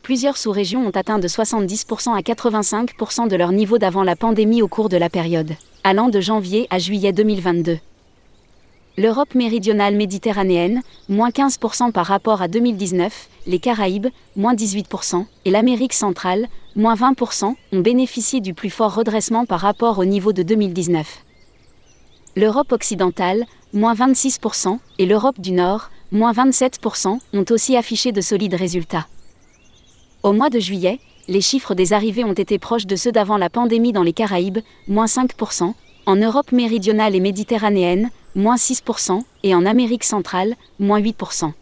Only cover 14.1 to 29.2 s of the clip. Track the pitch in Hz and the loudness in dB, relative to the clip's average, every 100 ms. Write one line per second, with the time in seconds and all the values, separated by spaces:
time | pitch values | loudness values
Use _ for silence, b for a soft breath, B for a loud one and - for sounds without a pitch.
14.1 | b b - 214 240 220 196 - 190 - | b b 0 2 2 0 -4 -6 -6 -2
15.1 | 175 214 _ 190 202 247 240 254 - 208 | -4 -4 _ 0 2 4 2 0 0 -2
16.1 | 175 180 190 240 b b 202 226 214 254 | -2 -2 -2 -4 b b 0 2 4 2
17.1 | 262 240 - 202 262 - 190 185 247 254 | 0 -2 -2 -2 -4 -4 0 2 2 0
18.1 | - 214 262 190 165 202 - 214 190 226 | -2 -2 -2 -4 -6 -8 -2 -2 0 0
19.1 | 214 - 226 240 175 196 202 233 196 185 | 0 0 -2 0 0 0 0 0 2 2
20.1 | 202 196 185 170 220 196 175 170 165 151 | 2 0 0 0 2 0 -2 0 0 -2
21.1 | - _ _ - _ - _ _ _ - | -14 _ _ -20 _ -20 _ _ _ -20
22.1 | _ - - 214 233 294 233 - 185 185 | _ -10 0 2 2 0 -2 -2 0 -2
23.1 | 175 180 202 233 b b 208 226 220 254 | 0 0 0 -4 b b 0 0 2 2
24.1 | 254 269 - 220 - - 226 - - 185 | 2 0 -2 -4 -2 -2 -4 -8 -2 2
25.1 | 208 269 262 185 180 180 214 - b b | 4 2 -2 -2 0 2 0 -6 b b
26.1 | 208 226 226 262 247 262 - 220 - 190 | 2 2 4 2 4 0 -2 -6 -2 -2
27.1 | 233 - 202 190 226 - 254 226 220 254 | -4 -4 -4 0 0 2 0 0 -2 -2
28.1 | 202 180 202 202 175 185 175 165 165 - | -2 -2 -2 -2 -2 -2 -4 -4 -6 -6
29.1 | - | -18